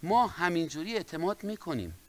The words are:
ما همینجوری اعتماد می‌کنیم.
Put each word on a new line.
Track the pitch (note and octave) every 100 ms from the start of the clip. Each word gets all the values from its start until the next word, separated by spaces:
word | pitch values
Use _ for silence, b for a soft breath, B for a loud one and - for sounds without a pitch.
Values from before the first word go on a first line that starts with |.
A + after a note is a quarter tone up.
ما | D#3+ A3+ A3+
همینجوری | - F3 E3+ E3 D3 F3
اعتماد | A3+ E3+ D#3+ F3 G#3
می‌کنیم. | G3+ G#3+ - C3+ F2 E2